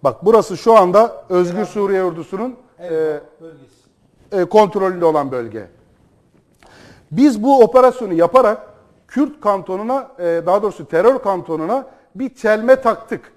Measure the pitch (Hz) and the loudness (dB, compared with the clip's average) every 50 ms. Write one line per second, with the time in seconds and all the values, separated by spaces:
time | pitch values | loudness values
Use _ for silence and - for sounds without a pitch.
0 | - 139 120 - - 190 233 220 180 - 190 156 - 233 226 220 190 180 180 202 | -2 -2 -4 -2 0 2 2 2 2 0 -6 -4 2 4 6 6 6 6 4 4
1 | 226 233 233 - - _ 185 180 180 175 175 196 214 175 - 208 202 196 196 190 | 2 2 0 -10 -12 _ -2 -2 0 0 -2 -6 -8 -6 -6 -6 -4 -2 -2 -2
2 | 190 180 165 165 156 - - 196 220 262 247 - _ _ _ _ 170 180 165 160 | -2 -4 -6 -8 -14 -12 -10 -8 -8 -8 -10 -14 _ _ _ _ -12 -8 -6 -4
3 | 160 156 151 147 - - _ _ 160 165 160 143 135 123 _ _ _ _ _ _ | -4 -4 -6 -8 -10 -18 _ _ -20 -20 -20 -20 -20 _ _ _ _ _ _ _
4 | _ _ _ _ _ _ - 196 180 175 - 214 214 196 - 208 190 190 185 180 | _ _ _ _ _ _ -4 -4 -4 2 4 4 4 4 0 -2 -4 -2 -2 0
5 | 170 165 156 151 143 135 127 123 117 113 107 110 101 90 _ _ _ _ _ _ | 0 0 0 0 -2 -4 -6 -8 -10 -10 -12 -16 -16 -18 _ _ _ _ _ _
6 | _ _ _ _ _ _ _ _ _ _ _ _ _ _ _ - - - - _ | _ _ _ _ _ _ _ _ _ _ _ _ _ _ _ -20 -20 -20 -20 _
7 | _ _ 147 170 269 294 247 208 208 262 277 269 233 208 - 254 254 254 240 254 | _ _ -2 2 2 2 2 0 0 2 6 6 4 6 6 4 4 4 2 0
8 | 233 202 175 160 170 170 - 254 262 214 220 - - - - _ _ _ _ _ | -6 -4 0 0 0 4 4 4 4 4 0 -2 -8 -20 -20 _ _ _ _ _
9 | _ _ - 247 294 302 - _ - 208 202 196 - - 185 190 214 226 254 269 | _ _ -4 -4 -4 -4 -4 _ -2 -2 -2 -2 -4 -8 -8 -8 -6 -4 -6 -6
10 | 247 - - - 175 170 170 170 160 175 180 208 208 208 180 - 160 - - 160 | -6 -10 -14 -6 -4 -4 -4 -2 -2 0 0 0 0 -2 -8 -8 -16 -4 -2 2
11 | 185 233 269 254 - 202 196 180 170 - 165 156 156 170 226 269 262 - - _ | 2 2 2 2 -2 -4 -4 -4 -6 -8 -8 -6 -4 -4 -4 -6 -6 -8 -20 _
12 | _ _ _ 185 254 262 _ _ - 220 214 220 220 240 262 262 262 240 214 - | _ _ _ -12 -12 -12 _ _ 0 0 0 0 2 2 2 2 2 -2 -2 -2
13 | - - - 170 - - _ | -6 -12 -12 -12 -12 -18 _